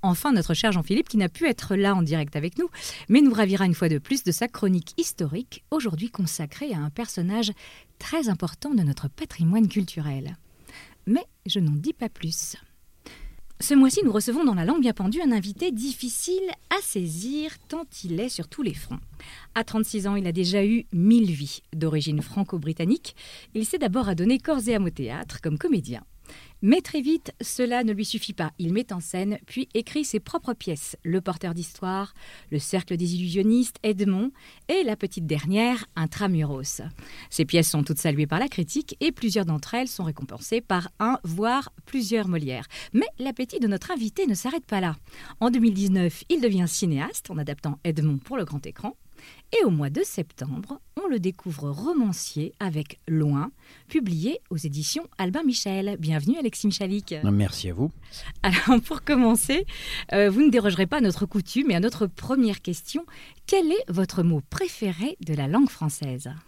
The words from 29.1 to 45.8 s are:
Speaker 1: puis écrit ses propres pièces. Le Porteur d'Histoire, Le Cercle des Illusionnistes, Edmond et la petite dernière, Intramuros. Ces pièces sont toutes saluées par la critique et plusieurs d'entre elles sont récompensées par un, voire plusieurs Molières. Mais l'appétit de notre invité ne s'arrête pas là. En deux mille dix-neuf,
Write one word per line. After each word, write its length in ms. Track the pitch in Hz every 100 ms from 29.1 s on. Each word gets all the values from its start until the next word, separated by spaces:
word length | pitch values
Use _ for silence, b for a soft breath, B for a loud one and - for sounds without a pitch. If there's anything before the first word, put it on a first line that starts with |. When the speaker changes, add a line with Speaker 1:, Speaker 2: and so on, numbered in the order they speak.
| 180 196 208 -
Speaker 1:
puis 240 | - 262 226
écrit 280 | 233 302
ses 160 | 294 220
propres 340 | - 330 -
pièces. 440 | 240 - 151 - -
Le 180 | 175 185
Porteur 320 | 185 170 180
d'Histoire, 600 | 170 165 - 185 190 202 - B B B
Le 60 | 151
Cercle 400 | - 147 143 175
des 180 | 175 175
Illusionnistes, 640 | 180 175 202 233 247 -
Edmond 480 | 214 202 202 190 247 B B B -
et 160 | 359
la 140 | 302 160
petite 300 | 190 - 160
dernière, 580 | 151 147 196 240 247 214 -
Intramuros. 840 | 160 - 202 175 151 135 147 - 131 - B B B
Ces 160 | - 143
pièces 240 | 170 165
sont 140 | 156
toutes 160 | 143 151
saluées 280 | 165 147 147
par 120 | 160
la 80 | 269
critique 480 | - 170 285 311 -
et 120 | 302
plusieurs 340 | - 233 196 180
d'entre 300 | 156 - 233
elles 120 | 247
sont 160 | -
récompensées 560 | 170 147 139 - - 226
par 300 | 233 185 175 -
un, 200 | 214 262
voire 480 | 175 165 214 254 277 - -
plusieurs 420 | 269 214 226 202
Molières. 400 | 170 147 127 117 B B
Mais 160 | 220 440 -
l'appétit 400 | 262 240 254 381
de 80 | 233
notre 240 | 196 -
invité 340 | 349 220 - 381
ne 80 |
s'arrête 320 | 196 247 311 -
pas 160 | 202
là. 160 | 180 151 B B B B
En 120 | 233
deux 80 | 247
mille 160 | 226
dix-neuf, 480 | 190